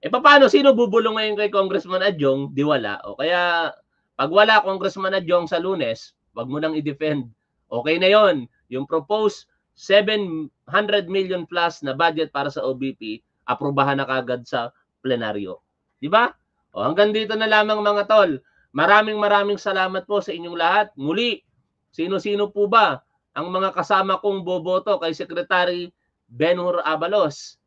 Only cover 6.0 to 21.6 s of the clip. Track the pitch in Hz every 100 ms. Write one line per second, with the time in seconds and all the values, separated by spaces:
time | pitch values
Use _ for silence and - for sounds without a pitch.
6 | - _ _ 110 120 147 156 156 147 143
7 | 156 143 120 _ _ _ _ 117 131 170
8 | 185 208 208 160 120 _ _ 123 139 160
9 | 151 214 214 208 - _ _ _ - 196
10 | 208 214 196 160 156 _ - 175 214 208
11 | 175 190 185 180 165 175 170 - 139 131
12 | 170 156 156 139 139 139 123 127 135 123
13 | 110 113 _ _ - 123 147 139 135 139
14 | 131 131 123 123 117 131 120 _ _ _
15 | 131 123 110 104 95 90 _ _ _ _
16 | 139 208 240 - _ _ _ - 113 170
17 | 208 214 214 220 220 214 214 214 208 208
18 | 202 220 190 131 _ _ _ 135 165 214
19 | 214 214 208 208 202 202 - 190 185 185
20 | 180 208 185 170 170 170 165 202 202 -
21 | 139 175 240 214 _ _